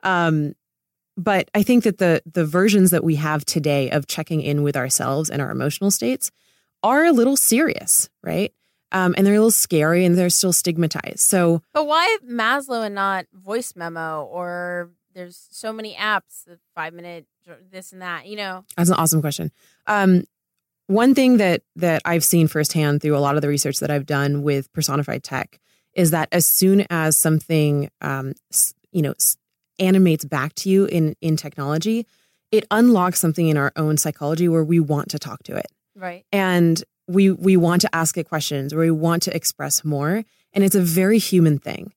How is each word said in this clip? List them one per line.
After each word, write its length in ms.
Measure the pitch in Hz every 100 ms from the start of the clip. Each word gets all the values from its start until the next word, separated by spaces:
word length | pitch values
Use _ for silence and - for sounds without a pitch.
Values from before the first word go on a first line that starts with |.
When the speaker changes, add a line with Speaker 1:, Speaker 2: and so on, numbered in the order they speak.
Speaker 1:
Um, 520 | 190 185 170 156 147 - _ _ _ _ _ -
but 340 | 180 190 -
I 80 | 208
think 220 | 208 247
that 140 | 226 190
the, 240 | 180 160 -
the 120 | 165
versions 460 | 156 170 202 202 185
that 100 | 180
we 140 | 165 151
have 280 | 156 151
today 460 | 147 - 147 143 135
of 160 | 151 143
checking 340 | - 156 160
in 220 | 143 147
with 140 | 143 139
ourselves 540 | 127 - 123 135 156
and 120 | 139
our 80 | 143
emotional 400 | 131 131 - 196
states 400 | 202 233 262 - _ _ _ _ _
are 220 | 202 269
a 80 | 330
little 240 | 277 233 277
serious, 720 | - 226 233 - - - - _
right? 300 | - 160 208 _ _ _ _
Um, 220 | 185 185 180
and 80 | 196
they're 80 |
a 40 | 208
little 120 | 226
scary 540 | 220 - 165 151 175
and 120 | 180 175
they're 140 | 180
still 220 | 170 185
stigmatized. 680 | 170 - 165 165 - - -
So 420 | - 190 175 165 _
Speaker 2:
But 120 | 294 302
why 300 | 311 359 440
Maslow 600 | 247 240 226 269 269 240 220
and 80 |
not 320 | 202 196 190 185
voice 400 | 190 190 226 247 -
memo 460 | 170 165 160 156
or 680 | 131 165 180 175 175 175 175 175 _
there's 360 | 185 180 175 _
so 220 | - 220
many 220 | 220 220
apps, 500 | - 208 202 _ - -
the 120 | 175 _
five 200 | - 160
minute, 320 | 170 175 170 156 _ _ 147 185
this 220 | 190 185
and 80 | 185
that, 260 | 180 170 143
you 100 | 208
know? 280 | 196 185 _ -
Speaker 1:
That's 140 | 170
an 60 | 185
awesome 240 | 165 160
question. 300 | 147 143 156 _ _ _ -
Um, 360 | 208 190 180 - _ _ _ _ _ _
one 280 | 196 240
thing 240 | 269 262 247
that, 240 | 196 170 _ -
that 240 | 175 160
I've 200 | - 170
seen 220 | 147 170 160
firsthand 540 | 156 151 165 151 143
through 140 | 151 147
a 20 |
lot 160 | 143 147
of 60 |
the 60 | 143
research 320 | 143 143 135
that 100 | 143
I've 160 | 147 139
done 360 | 143 143 143
with 300 | 143 139 135
personified 500 | - 151 143 147 -
tech 340 | - 135 - _ _ _ _
is 180 | - 170
that 160 | 165 151
as 140 | 175 -
soon 400 | - 190 196 190
as 260 | 170 160 156
something, 720 | 165 156 - 160 151 143 143 _
um, 320 | - 135 135 135 _
s-, 200 | - - - _
you 100 | 185
know, 100 | 147
s-, 240 | - - - _ _ _ _
animates 460 | 185 190 185 160
back 300 | 143 147 139
to 160 | - 196
you 160 | 190 196
in, 280 | 175 156 -
in 160 | 165 156
technology, 720 | 151 - 143 156 175 226 233 _ _ _ _
it 140 | 214 -
unlocks 500 | 208 240 220 180 180
something 280 | 170 156 165
in 80 | 151
our 140 | 139 -
own 200 | 156 156
psychology 500 | 160 - 147 160 175
where 160 | 165
we 160 | 156 170
want 300 | 147 147 143
to 80 | 151
talk 240 | - -
to 140 | - -
it. 100 | - _ _
Speaker 2:
Right. 300 | - 185 175 _
Speaker 1:
And 500 | 202 190 180 170 165 - _ -
we, 240 | 180 196
we 260 | 185 185 185
want 260 | 170 175
to 120 | 226
ask 220 | 165 165 -
it 100 | 160
questions, 440 | 160 - 147 135
or 60 | 151
we 100 | 165
want 320 | 160 165 170
to 100 | 180
express 500 | 165 - - 143 -
more. 400 | 151 143 147 196 226 _ _
And 100 | -
it's 100 | 196
a 60 | 196
very 380 | 175 165 190 220
human 400 | - 185 165 147
thing 340 | - - 202